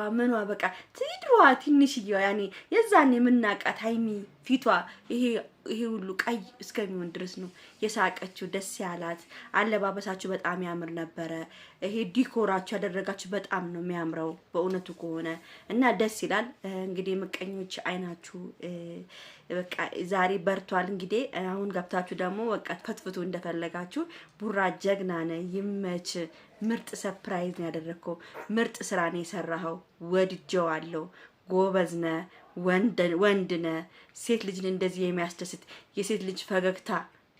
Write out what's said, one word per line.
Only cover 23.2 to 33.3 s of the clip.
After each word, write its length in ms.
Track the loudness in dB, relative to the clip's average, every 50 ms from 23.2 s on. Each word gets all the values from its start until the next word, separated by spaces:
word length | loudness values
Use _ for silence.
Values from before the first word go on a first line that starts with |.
እንደፈለጋችሁ። 840 | -6 -4 -6 -6 -6 -4 -4 -4 -4 -4 -6 -8 -10 -6 -6 -6 -6 -6 -8 -20 -20 -20 _
ቡራ 240 | -8 -6 -4 0 2 2 2 0 0
ጀግና 360 | 2 2 2 2 2 -2 -2 -2
ነህ፣ 200 | -2 -2 -4 -4 -6 -4
ይመች። 600 | -4 -4 -4 -4 -4 -4 -4 -4 -4 -4 -6 -6 -6 -6 -6 -8 -8 -18 -20 -20 -12 -6
ምርጥ 280 | -2 -2 -2 -2 -4 -10 -12
ሰርፕራይዝ 580 | -8 -6 -6 -8 -6 -8 -4 -2 -2 -2 -2 -4
ነው 120 | -4 -6
ያደረግከው። 500 | -6 -6 -6 -6 -8 -10 -10 -8 -8 -8 -8 -10 -18 -16 -16 -8 -2
ምርጥ 260 | 0 0 0 0 -2 -8 -8
ስራ 160 | -2 0 0 0
ነው 140 | 0 0 -2
የሰራኸው። 560 | -6 -6 -6 -6 -4 -4 -4 -4 -4 -4 -6 -6 -10 _ _ _ -6 0
ወድጀዋለሁ። 920 | 4 4 4 4 0 -8 -8 -2 0 2 2 2 0 -2 -4 -6 -6 -6 -6 -8 -12 -20 -20 -20 _ _ _ 0
ጎበዝ 420 | 2 4 4 4 4 4 2 2 0 -2
ነህ፣ 220 | -2 0 0 -2 -4 -8 -16 -20 -20 -16 -10 -2
ወንድ፣ 420 | 2 4 4 6 6 4 4 4 2 2 4 4
ወንድ 340 | 6 6